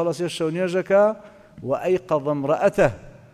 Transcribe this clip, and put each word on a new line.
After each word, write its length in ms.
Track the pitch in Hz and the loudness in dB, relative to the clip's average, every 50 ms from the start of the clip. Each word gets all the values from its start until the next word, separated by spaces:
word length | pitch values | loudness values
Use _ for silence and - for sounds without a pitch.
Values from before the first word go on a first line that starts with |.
هەڵەسێ 260 | 170 170 156 139 175 170 - - | 0 -2 -2 -2 -4 -6 -4 -4
شەو 120 | 170 160 160 | -4 -4 -2
نوێژەکە، 480 | 175 185 180 170 190 180 - 196 196 208 214 220 214 - - - - - - - - - | -2 -4 -2 -2 -2 0 2 4 4 4 4 2 -2 -10 -20 -20 -20 -20 -20 -20 -12 -6
«وأيقظ 640 | 120 135 123 123 175 - 135 - - 160 151 135 147 | -4 -4 -2 0 0 0 -2 0 -2 -2 -2 0 -2
امرأته.» 640 | 147 143 135 139 156 - - 202 - - 180 135 - - - - - - - - | -2 -2 0 0 0 2 2 0 2 4 2 2 2 -2 -16 -20 -20 -20 -20 -20